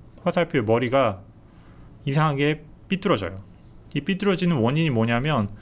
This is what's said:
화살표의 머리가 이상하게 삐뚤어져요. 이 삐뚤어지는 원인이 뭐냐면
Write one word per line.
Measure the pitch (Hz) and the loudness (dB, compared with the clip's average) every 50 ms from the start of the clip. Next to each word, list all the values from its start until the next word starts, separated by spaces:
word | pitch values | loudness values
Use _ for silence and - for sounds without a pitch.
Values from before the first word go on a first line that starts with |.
| - - - - - | -20 -20 -16 -6 -4
화살표의 | 175 - 180 170 165 - 131 107 | -2 0 0 0 0 0 -2 2
머리가 | 104 113 120 127 117 131 139 127 110 95 92 - - - - - - - - - - - - - - - - - | 2 2 2 2 2 2 2 2 2 0 -4 -14 -20 -20 -20 -20 -20 -20 -20 -20 -20 -20 -20 -20 -20 -20 -10 -6
이상하게 | 139 135 156 156 156 143 139 143 151 156 - - - - - - | -2 0 2 2 2 2 2 0 0 0 -2 -6 -20 -20 -18 -6
삐뚤어져요. | - 196 185 - 190 147 104 95 85 92 95 - - - - - - - - - - - | -6 -6 -4 0 0 0 0 -2 -6 -8 -12 -18 -18 -20 -20 -20 -20 -20 -20 -18 -8 -8
이 | 143 | -6
삐뚤어지는 | 143 - 190 185 202 202 185 - 185 175 170 | -4 -4 -4 -2 0 0 0 2 0 0 2
원인이 | 127 107 120 143 160 165 156 | 2 2 2 2 2 0 2
뭐냐면 | 120 110 113 117 117 120 135 156 147 117 101 104 - - | 2 2 2 2 0 0 0 0 0 0 -2 -4 -6 -14